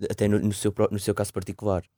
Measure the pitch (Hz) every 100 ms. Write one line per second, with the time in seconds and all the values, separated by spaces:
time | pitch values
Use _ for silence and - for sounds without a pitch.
0 | 104 - 104 104 104 98 104 101 107 104
1 | 107 101 101 - 92 92 104 92 -